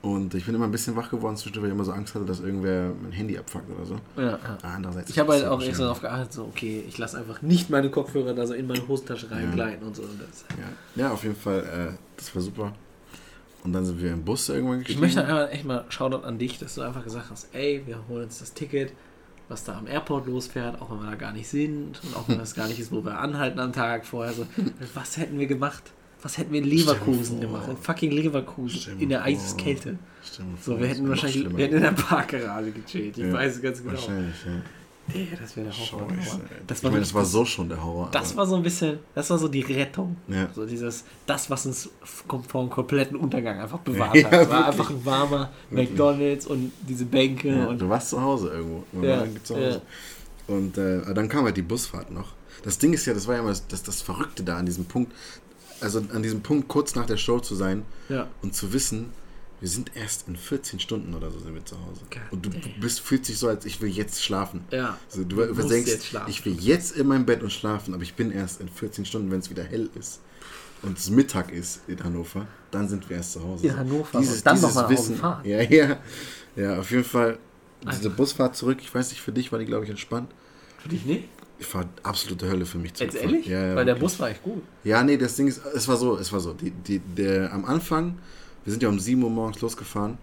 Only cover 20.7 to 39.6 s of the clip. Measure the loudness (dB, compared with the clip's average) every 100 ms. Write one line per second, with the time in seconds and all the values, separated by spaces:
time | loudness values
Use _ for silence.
20.7 | -6 -10 -8 -8 -8 -8 -10 -4 -2 0
21.7 | -2 -8 -10 -10 -8 0 0 0 -4 -4
22.7 | -4 -4 -4 -4 -4 -4 0 -2 -2 -4
23.7 | 0 0 -2 -4 -6 -4 -4 -6 -2 -2
24.7 | -4 -10 -10 -8 -6 -4 -2 0 0 -2
25.7 | -4 -18 -20 -20 -14 -10 -6 0 2 6
26.7 | 6 6 4 4 2 2 -2 -4 -4 -6
27.7 | -6 -4 0 2 2 2 0 -4 -6 -6
28.7 | -6 -8 -2 0 2 2 0 0 -2 0
29.7 | -2 -2 -8 -12 -18 -16 -10 -8 -6 -2
30.7 | 0 0 2 0 2 2 0 0 2 4
31.7 | 6 6 4 2 2 2 -2 -2 -4 -4
32.7 | -6 -8 -6 -6 -2 0 2 0 0 -4
33.7 | -4 -6 -6 -4 -2 -4 -4 -6 -6 -6
34.7 | -16 -20 -12 -6 -4 -4 -6 -10 -8 -6
35.7 | -6 -8 -6 -4 -4 -4 -6 -8 -14 -8
36.7 | -2 4 4 4 4 6 6 4 2 -2
37.7 | -2 -2 -2 0 0 0 2 4 4 2
38.7 | 2 0 0 -6 -6 2 2 4 2